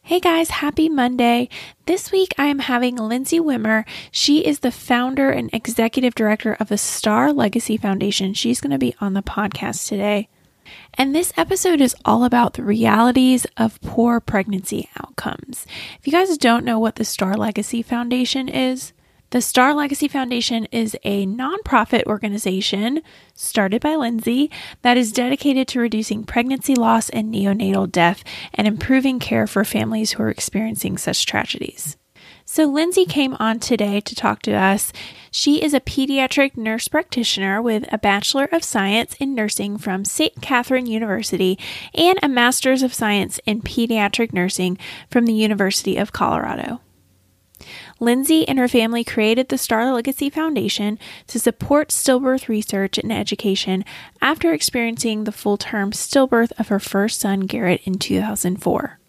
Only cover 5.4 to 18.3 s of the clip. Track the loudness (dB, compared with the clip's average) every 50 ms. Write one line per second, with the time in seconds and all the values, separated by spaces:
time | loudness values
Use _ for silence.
5.4 | -4 -4 -6 -6 -4 -4 0 0 0 2 2 2 0 0 0 2 2 2 2 0
6.4 | 0 -4 -2 -2 -2 -2 -2 -2 -2 -4 -6 -2 0 2 2 4 4 4 4 2
7.4 | 2 2 0 -2 -2 0 -4 -2 0 0 0 0 0 0 0 0 -2 -2 -2 -2
8.4 | 0 0 0 0 -2 -2 0 0 0 0 -2 _ -4 -2 -2 -2 -4 -4 -4 -2
9.4 | -2 -4 -4 -6 -6 -6 -6 -6 -6 -6 -4 -2 0 0 0 -2 -2 _ _ _
10.4 | _ _ _ _ _ -20 -20 -20 -20 -20 -2 -2 0 2 2 0 0 0 -2 -2
11.4 | -2 -2 0 0 2 2 4 4 4 2 2 0 0 2 2 4 4 4 4 4
12.4 | 2 2 0 -4 -2 -2 0 2 4 4 4 6 4 4 6 6 6 6 4 4
13.4 | 0 -4 _ -2 -2 -2 -2 -4 -12 -6 0 2 2 2 2 0 -2 0 -2 -2
14.4 | 0 0 -2 -4 -4 -4 -6 -6 -6 -8 -12 -14 -14 -12 _ -10 -8 -8 -8 -8
15.4 | -12 -14 -14 -14 -14 -14 -16 -16 -16 -16 -18 -8 _ 0 2 4 4 4 2 2
16.4 | 4 4 4 4 2 0 0 2 0 0 0 -2 -4 -4 -2 -2 -2 0 0 0
17.4 | -2 -2 -2 -4 -4 -4 -4 -6 -4 -2 -4 -4 -2 -2 0 0 0 0